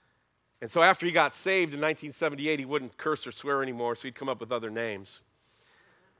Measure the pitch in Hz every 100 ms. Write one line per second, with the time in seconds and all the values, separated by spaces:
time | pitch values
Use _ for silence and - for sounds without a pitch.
0 | _ _ _ _ _ - 117 170 175 185
1 | 175 165 143 - 190 190 165 143 156 151
2 | 151 - 160 143 151 147 131 147 123 -
3 | 156 147 127 - 143 139 131 120 120 117
4 | 131 - 135 117 113 120 113 113 117 98
5 | 98 - _ _ _ _ _ _ _ _
6 | _